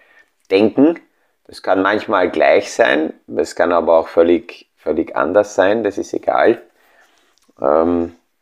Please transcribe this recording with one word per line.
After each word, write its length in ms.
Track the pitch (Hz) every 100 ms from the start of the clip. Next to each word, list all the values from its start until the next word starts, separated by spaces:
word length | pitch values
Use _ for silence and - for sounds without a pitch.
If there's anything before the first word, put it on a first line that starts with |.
| _ _ _ _ _
denken. 480 | 95 107 - 147 170 - _ _ _ -
Das 120 | -
kann 220 | - 95
manchmal 480 | 95 104 - 101 90
gleich 420 | 80 71 87 -
sein, 400 | - 120 143 160 - -
das 300 | 113 82 -
kann 160 | 85
aber 260 | 87 82 82
auch 100 | 82
völlig, 600 | - 82 85 - - _ _
völlig 400 | - 80 78 -
anders 380 | 71 98 101 -
sein, 260 | 95 110
das 160 | 104 -
ist 160 | -
egal. 480 | - - 62 85 117 - _ _ _ _ _ _ _ _ _
Ähm, 540 | 62 76 82 87 85 85 _ _